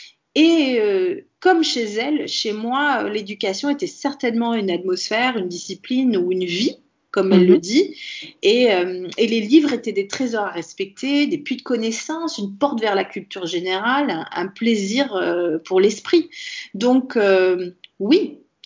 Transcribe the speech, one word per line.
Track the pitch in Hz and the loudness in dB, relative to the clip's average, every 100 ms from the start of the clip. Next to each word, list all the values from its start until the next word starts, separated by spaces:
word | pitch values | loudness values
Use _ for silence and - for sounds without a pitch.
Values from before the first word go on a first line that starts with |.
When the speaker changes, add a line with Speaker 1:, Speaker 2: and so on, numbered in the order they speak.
| - _ _ - | -20 _ _ 4
Speaker 1:
Et, | 320 330 269 247 | 4 6 2 2
euh, | 208 196 180 - - _ | 2 2 0 -4 -10 _
comme | 359 339 | 2 4
chez | 311 254 | 2 -2
elle, | 220 208 254 302 - | -4 -4 -2 -2 -4
chez | - 214 | -6 -4
moi, | 208 226 262 294 254 | -4 -4 -2 0 0
euh, | 202 | -2
l'éducation | 214 196 208 202 196 285 | -4 -6 -6 -4 -2 -2
était | 285 175 | -2 -4
certainement | - 277 - 247 226 233 233 | -4 -6 -4 -2 0 0 0
une | 196 | -2
atmosphère, | 175 185 180 - 214 254 233 | -2 -2 -4 -2 -2 0 -2
une | 180 | -4
discipline | 175 - 185 - 254 262 202 | -8 -10 -12 -4 0 2 2
ou | 175 | 0
une | 185 180 | -2 -2
vie, | 175 247 - _ _ _ | -2 -2 -4 _ _ _
comme | - 190 | -2 4
elle | 185 | 6
Speaker 2:
Mhm. | 180 | 6
Speaker 1:
le | 180 | 6
dit. | 175 254 392 - - - - - | 4 2 0 -2 -14 -14 -16 -2
Et, | 196 233 247 | 2 4 4
euh, | 185 180 185 185 - | 4 0 -4 -6 -2
et | 220 | 0
les | 226 | 0
livres | 208 302 285 | 4 6 6
étaient | 240 233 | 0 -4
des | 196 196 | -4 -4
trésors | - 254 220 202 | -4 -4 -2 -4
à | |
respecter, | 175 165 - 196 - 262 285 294 | -6 -10 -8 -10 -6 -2 0 0
des | 294 | -2
puits | - 247 | -4 -8
de | |
connaissances, | - 240 220 226 - 320 330 - | -4 -2 -2 -4 -6 -6 -6 -6
une | 202 196 | -8 -2
porte | 202 233 | -2 0
vers | 220 196 | 0 0
la | 190 | -2
culture | - - 196 175 | -8 -14 -10 -6
générale, | 175 180 185 220 269 285 | -6 -4 -4 -2 0 0
un, | 165 - | -4 -6
un | - 190 | -8 -8
plaisir, | - 233 220 196 240 277 196 | -4 0 0 0 -2 -2 -2
euh, | 175 175 175 160 | -2 -2 -2 -4
pour | - 185 | 0 2
l'esprit. | 202 214 - 349 320 - - - - | 4 2 0 2 2 -6 -16 -14 -14
Donc, | 196 240 262 262 240 | -2 2 2 2 2
euh, | 202 190 185 180 180 - - - | 4 4 4 2 -2 -10 -18 -6
oui, | 196 339 - - _ _ | 2 2 2 -6 _ _